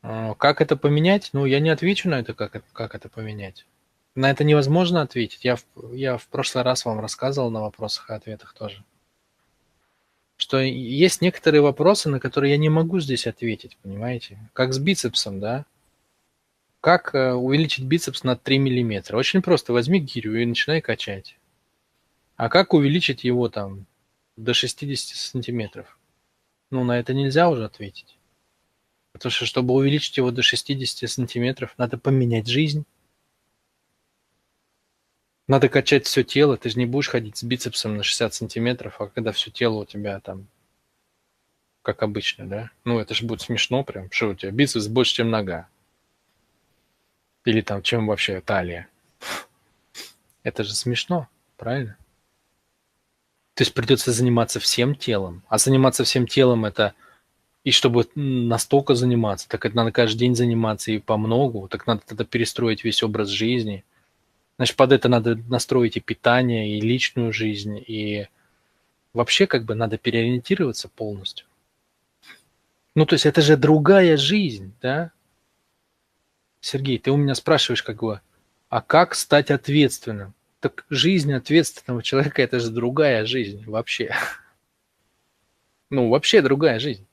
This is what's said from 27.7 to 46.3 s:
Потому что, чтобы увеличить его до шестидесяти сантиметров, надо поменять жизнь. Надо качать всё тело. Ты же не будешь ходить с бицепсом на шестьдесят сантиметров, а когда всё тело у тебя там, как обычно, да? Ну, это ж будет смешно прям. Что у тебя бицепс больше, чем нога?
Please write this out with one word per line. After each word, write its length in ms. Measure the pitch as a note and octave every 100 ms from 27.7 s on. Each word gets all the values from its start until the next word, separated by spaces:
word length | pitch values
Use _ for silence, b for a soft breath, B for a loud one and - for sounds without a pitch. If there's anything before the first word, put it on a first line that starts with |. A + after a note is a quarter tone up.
| - G2+ - - _ _ _ _ _ _ _ _ _ _
Потому 180 | - B2
что, 140 | -
чтобы 300 | A#2 - B2
увеличить 420 | C3 C3+ D3 - -
его 140 | B2
до 100 | B2
шестидесяти 640 | A#2 A#2+ - C#3 B2+ -
сантиметров, 680 | A#2+ - A#2+ A#2+ B2 C3 A#2+ -
надо 220 | A#2+ A#2+
поменять 480 | C#3 C3+ B2 A2+ A2
жизнь. 400 | B2+ D#3 D3 D3+ _ _ _ _ _ _ _ _ _ _ _ _ _ _ _ _ _ _ _ _ _ _ _ _ _ -
Надо 200 | C3+ B2+
качать 380 | C#3+ - C#3+ -
всё 160 | -
тело. 340 | A#2+ C#3 D3 B2+
Ты 140 | A#2+
же 80 | A2
не 80 | A#2+
будешь 220 | C3+ C#3+
ходить 280 | B2 A2 -
с 60 |
бицепсом 560 | A#2+ B2 B2 - A2 G#2
на 40 |
шестьдесят 280 | G2+ - A2+
сантиметров, 640 | - A2+ - A#2+ B2 G#2 -
а 80 | G2+
когда 240 | - A2+
всё 180 | G2+ -
тело 320 | - A#2+ A2
у 20 |
тебя 340 | G2+ G#2 G#2 G2
там, 260 | - F#2+ G2 _ _ _ _ _ _ _ _ _ _ _ _ _
как 200 | - G#2
обычно, 440 | A2 G#2 - - G#2
да? 240 | G2+ A#2 _
Ну, 160 | - A#2
это 140 | G#2+
ж 80 | A2
будет 200 | A#2 A2
смешно 420 | - A#2+ - B2+
прям. 260 | C#3 G2+ F#2
Что 200 | - A2+
у 40 |
тебя 160 | F#2+ G2
бицепс 360 | G#2+ C#3 A#2 G#2+
больше, 300 | A#2 A#2+ -
чем 140 | A2+
нога? 380 | A2 G2 E2+ - _ _ _ _ _ _